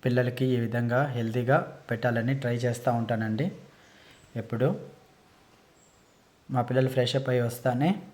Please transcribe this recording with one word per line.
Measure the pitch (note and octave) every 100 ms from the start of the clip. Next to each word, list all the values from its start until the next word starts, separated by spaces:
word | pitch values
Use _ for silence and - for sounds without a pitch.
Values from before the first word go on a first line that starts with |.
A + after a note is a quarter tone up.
| C3
పిల్లలకి | A#2+ B2 A#2 C3
ఈ | B2
విధంగా | A#2 A#2+ A#2+ B2 C#3+
హెల్దీగా | A#2+ A2+ A#2 A#2+ D3 F3+ - -
పెట్టాలని | A#2 B2 A#2 A#2 C3+
ట్రై | B2+ A#2+
చేస్తూ | A#2+ A#2 -
ఉంటానండి. | A#2+ A2+ A#2 A2 A2 E3 - - - - - - - - A#2
ఎప్పుడు | - A#2 C3 G3+ - - - - _ _ _ _ _ _ _ _ _ _ _ _ _
మా | B2+
పిల్లలు | A#2+ B2+ C3
ఫ్రెష్ | C3 B2 C#3
అప్ | C3
అయ్యి | B2
వస్తానే | A#2+ - C3 B2 D3+ G#3 -